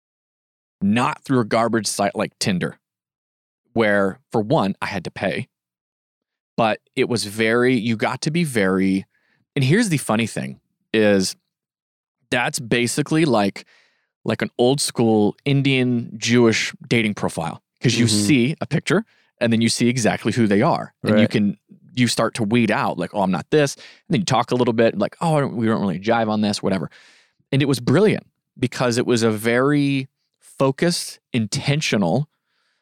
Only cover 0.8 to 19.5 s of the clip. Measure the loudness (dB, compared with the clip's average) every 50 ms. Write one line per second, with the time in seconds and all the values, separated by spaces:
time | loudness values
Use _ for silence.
0.8 | -2 0 0 0 0 -2 -4 -8 -4 -2 0 0 0 0 0 0 0 0 0 -2
1.8 | -2 -4 -2 -2 -2 -2 -2 -2 -6 -6 -6 _ -4 -2 -2 -2 -4 -6 -8 -12
2.8 | _ _ _ _ _ _ _ _ _ _ _ _ _ _ _ _ _ _ _ 0
3.8 | 2 2 2 2 2 0 -2 -6 _ _ -4 -4 -2 0 0 0 0 0 -4 -6
4.8 | -8 -8 -8 -8 -8 -10 -8 -6 -4 -4 -4 -4 -8 -10 _ _ _ _ _ _
5.8 | _ _ _ _ _ _ _ _ _ _ _ _ _ _ _ 0 0 0 0 -4
6.8 | _ _ _ -4 -2 -2 -2 -4 -4 -6 -4 -2 0 2 2 2 2 2 2 0
7.8 | 0 -2 -2 -2 -2 -4 -4 -4 -6 -4 -2 -2 -2 -2 0 0 0 2 2 2
8.8 | 2 2 0 -2 -4 -8 _ _ _ _ _ _ _ _ _ -2 2 2 2 2
9.8 | 2 0 -2 -2 -2 -2 -2 -2 -2 -4 -6 -8 -10 -10 -12 -16 _ _ _ _
10.8 | _ _ 0 2 4 4 4 4 2 0 -4 -10 _ _ _ _ _ _ _ _
11.8 | _ _ _ _ _ _ _ _ _ _ -2 -2 -2 -2 -4 -8 -4 -2 -2 0
12.8 | 0 -2 -2 -4 -2 0 0 0 2 2 2 2 2 0 -2 -6 -14 _ _ _
13.8 | _ _ _ _ _ _ _ _ _ -6 -4 -4 -6 -8 -2 0 2 2 2 0
14.8 | -2 -4 -2 0 2 2 4 4 2 0 -2 _ _ 0 0 0 2 2 0 0
15.8 | 0 0 -2 -2 -4 -8 -10 -8 -2 2 4 6 6 4 4 2 -2 -6 -10 -14
16.8 | -6 -2 -2 0 0 -2 -2 -4 -6 -6 -6 -6 -8 -8 -10 -12 _ _ _ _
17.8 | -2 0 2 2 2 2 2 0 2 2 2 2 2 0 -2 -6 -6 -4 -4 -4
18.8 | -2 0 0 0 -2 -4 _ _ _ _ _ _ 0 0